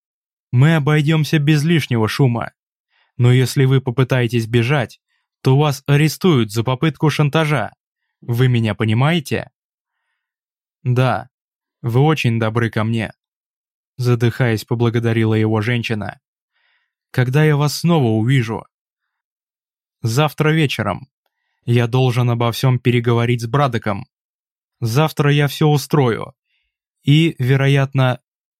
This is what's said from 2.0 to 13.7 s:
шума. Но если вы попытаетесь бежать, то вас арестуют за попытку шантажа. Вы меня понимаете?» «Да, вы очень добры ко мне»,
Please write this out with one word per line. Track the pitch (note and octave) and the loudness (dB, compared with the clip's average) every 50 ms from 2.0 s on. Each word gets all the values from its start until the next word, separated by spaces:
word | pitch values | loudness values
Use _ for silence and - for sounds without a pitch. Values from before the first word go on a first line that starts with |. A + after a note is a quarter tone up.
| A2 | -2
шума. | G#2 - - C#3+ B2 A#2+ A2+ - - - _ _ _ _ _ _ _ _ _ _ _ _ | -2 0 2 2 2 2 -2 -6 -10 -12 _ _ _ _ _ _ _ _ _ _ _ _
Но | - A#2+ B2 | 0 2 4
если | B2 B2+ B2+ A#2+ - D3 C3+ | 4 4 2 0 0 0 2
вы | C3 C3+ C3 | 2 2 2
попытаетесь | - B2+ A#2 - C3 - C3+ B2+ A#2+ A2+ A#2 A#2 A2+ | 0 -2 -2 0 0 0 0 0 0 0 -2 -4 -4
бежать, | A2 A#2 A#2+ A2+ A#2+ D3+ C#3+ A2+ G2+ - _ _ _ _ _ _ _ _ _ - | 0 0 0 0 2 0 -2 -2 -4 -8 _ _ _ _ _ _ _ _ _ 0
то | C3 C3 C#3 | 2 2 4
вас | D3+ D3+ C3+ - - | 2 0 -2 -4 -2
арестуют | - C#3+ C#3+ D#3 D3+ - - - F#3+ D#3 B2 A2+ G#2 | 0 2 2 2 0 -2 0 0 2 2 2 0 -2
за | G2+ A#2 A2 | -4 -4 -4
попытку | C3 B2+ - - D#3+ - - - D3+ | -4 -2 -2 -2 -4 -2 0 -2 -2
шантажа. | C3+ - D3+ C#3+ C3+ D#3+ D#3+ D3 D3+ B2 G2+ F#2+ - _ _ _ _ _ _ _ _ _ | 0 0 -2 0 0 0 -2 0 -2 -4 -4 -6 -12 _ _ _ _ _ _ _ _ _
Вы | - B2 A#2 A#2 C3 | -8 -6 -2 0 2
меня | B2+ B2 A#2 A2+ A2 G2+ | 2 2 2 0 -2 -2
понимаете?» | - A2 A2 G#2+ A#2 C3 D3+ E3+ E3+ C#3 - A2 - - - _ _ _ _ _ _ _ _ _ _ _ _ _ _ _ _ _ _ _ _ _ _ _ _ _ _ | -2 -2 0 2 2 2 0 0 -2 -4 -4 -6 -6 -6 -10 _ _ _ _ _ _ _ _ _ _ _ _ _ _ _ _ _ _ _ _ _ _ _ _ _ _
«Да, | _ C3 B2 B2 C3 B2+ A2 F#2+ - - _ _ _ _ _ _ _ _ _ _ | _ -2 0 0 0 0 -2 -4 -6 -12 _ _ _ _ _ _ _ _ _ _
вы | - A#2+ A2+ B2+ | -8 -2 0 2
очень | C#3+ D#3 D#3+ - - A#2+ A2+ A2+ | 2 2 0 0 0 -2 0 0
добры | A2+ A2 A2 A#2 A#2 A2 | -2 -2 -2 -2 -2 -2
ко | - A2+ G#2+ | -2 -4 -2
мне», | A2+ A#2 A2+ G#2 - - _ _ _ _ _ _ _ _ _ _ _ | -2 -2 -4 -6 -8 -10 _ _ _ _ _ _ _ _ _ _ _